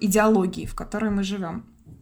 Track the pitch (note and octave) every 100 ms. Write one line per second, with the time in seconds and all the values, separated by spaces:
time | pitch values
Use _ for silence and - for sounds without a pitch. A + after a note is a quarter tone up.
0 | G#3 G#3+ A3 G#3+ F3+ E3+ D#3+ - E3+ G#3
1 | A3 G3+ G3 G3+ F3 F3+ - _ - -